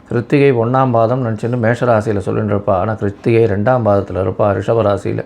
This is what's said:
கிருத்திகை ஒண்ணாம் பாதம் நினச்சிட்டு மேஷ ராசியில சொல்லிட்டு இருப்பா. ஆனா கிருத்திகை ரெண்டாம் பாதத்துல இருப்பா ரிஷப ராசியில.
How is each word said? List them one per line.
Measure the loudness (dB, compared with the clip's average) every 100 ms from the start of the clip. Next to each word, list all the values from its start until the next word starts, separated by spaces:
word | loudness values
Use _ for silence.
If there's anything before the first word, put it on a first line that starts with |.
| -6
கிருத்திகை | -4 0 2 4
ஒண்ணாம் | 2 2 2 2
பாதம் | 2 2 0 -2
நினச்சிட்டு | -4 -4 -2
மேஷ | 0 0 2
ராசியில | 2 0 -2
சொல்லிட்டு | -2 -2 -2 -2
இருப்பா. | 0 -2
ஆனா | -2
கிருத்திகை | -4 -6 -4 0 2 2
ரெண்டாம் | 0 0 0 2
பாதத்துல | 2 0 -4
இருப்பா | -4 0 0
ரிஷப | 0 0 0
ராசியில. | 0 0 -4 -6